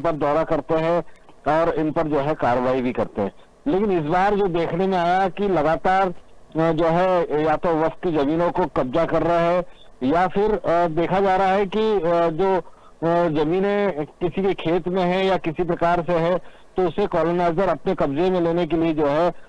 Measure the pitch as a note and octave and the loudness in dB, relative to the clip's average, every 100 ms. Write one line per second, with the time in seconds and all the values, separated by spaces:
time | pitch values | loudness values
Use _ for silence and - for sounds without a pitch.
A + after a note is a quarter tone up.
0 | E3 D3+ D3 D3+ D#3 D#3 - D#3+ D#3+ E3+ | -2 -2 0 0 0 -2 -2 -2 0 -2
1 | - - - - C#3 D#3 E3+ D3+ D#3 D#3 | -4 -12 -20 -8 -2 0 2 0 -2 -2
2 | D#3 D3 C#3+ D#3 C3 B2+ B2+ C3 B2 A#2 | 0 0 -2 0 0 0 0 0 -2 -2
3 | G#2 A2+ G2 - - _ C#3 F3+ G#3+ F3+ | -4 -4 -6 -6 -20 _ -2 0 2 0
4 | D3 F3+ G3 G3+ G3+ E3+ E3 E3+ F#3+ F#3 | 0 2 2 2 0 0 -2 -2 0 0
5 | E3+ F#3 F#3+ F#3+ G3+ E3 D3+ D#3+ F#3 F#3+ | 2 2 0 -2 -2 0 0 0 2 2
6 | F#3+ F3 - - - D#3 E3 D#3+ E3+ E3+ | 0 -4 -16 -20 -8 -2 0 2 2 2
7 | F#3 F3+ D#3+ D3+ D#3 D3+ F3+ D#3 D#3+ - | 2 2 0 0 0 0 0 0 0 -2
8 | F3+ D3+ C#3 E3 F3 F3 E3+ E3 B2+ D#3+ | -2 0 0 0 0 0 -2 -2 -2 0
9 | D#3+ E3 D#3+ E3+ E3+ F3+ F3 - - - | 0 0 0 2 2 0 -4 -10 -20 -6
10 | B2+ E3 F#3 G3 G#3+ G#3+ - E3+ F3 D#3 | 0 2 2 0 0 0 0 0 2 0
11 | E3 F#3 G3 F#3 F#3+ G3 G3 G#3+ A3 G3+ | 0 2 2 2 2 2 0 -2 0 0
12 | E3 E3+ E3+ D#3+ F#3+ F#3 - - - - | 2 2 0 0 0 0 -4 -16 -20 -4
13 | E3 E3+ F3 D#3 D3+ F#3 G3+ G3+ G3+ D3 | 0 2 2 0 0 0 0 0 -2 -4
14 | D3+ - F3 - F#3+ E3+ D#3+ F3 F3+ F#3 | -8 -6 -4 -2 -2 -2 -2 -2 -2 -2
15 | F3 F#3 F#3+ F#3 E3 D3+ E3+ E3+ E3+ F3 | 0 0 0 0 -2 -4 -4 0 0 0
16 | D#3+ F3 E3 F3+ - - - - F3+ G3+ | 0 0 0 -2 -6 -20 -10 -2 0 0
17 | G3+ F3 D#3+ F3 F3 E3 F#3+ D#3 G3 F3+ | -2 0 0 0 0 2 0 0 -2 0
18 | D#3 C#3 F#3 F#3 E3 E3+ D#3+ E3 E3 D#3 | 0 0 0 2 0 0 0 0 0 0
19 | D3 D3+ F3 - | 0 2 0 -2